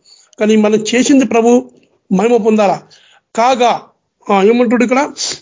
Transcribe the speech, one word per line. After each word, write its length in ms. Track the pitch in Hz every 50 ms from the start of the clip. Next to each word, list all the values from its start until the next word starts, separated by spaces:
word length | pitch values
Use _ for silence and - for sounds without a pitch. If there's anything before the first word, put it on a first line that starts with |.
| _ _ _ _ _ _ _ -
కానీ 160 | 214 214 220
మనం 200 | 220 208 208 220
చేసింది 500 | 214 214 - 226 247 254 - 285 262 247
ప్రభు 460 | 214 226 233 226 240 240 247 254 - _ _ _ _ _ _ _ -
మహిమ 260 | 196 180 208 233 240
పొందాలా. 440 | 226 202 226 220 214 208 190 165 147 - _ _ _ _ _ _ _ _ _ -
కాగా, 460 | 220 226 254 269 226 240 233 180 143 - _ _ _ _ _ _ _ _ -
ఆ, 140 | 208 196 190
ఏమంటాడు 400 | 214 233 240 247 214 247 226 247
ఇక్కడ? 280 | 226 254 269 294 - - - - - - -